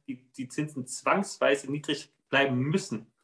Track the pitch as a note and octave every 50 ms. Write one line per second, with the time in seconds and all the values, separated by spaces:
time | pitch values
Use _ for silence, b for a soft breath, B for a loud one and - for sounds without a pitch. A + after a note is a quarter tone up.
0 | _ - B2+ - _ _ - - B2+ - - - D#3 D3+ - C3 A#2+ - - -
1 | - C3+ D#3+ G3 G3 - - - - C3+ - C#3 - C3 C#3+ D3 - D#3 C#3+ C3+
2 | - - _ _ _ _ C3+ C3+ C#3 C3+ B2+ B2 C3 D3 D#3+ F#3+ - - A#2 G#2+
3 | - - _ _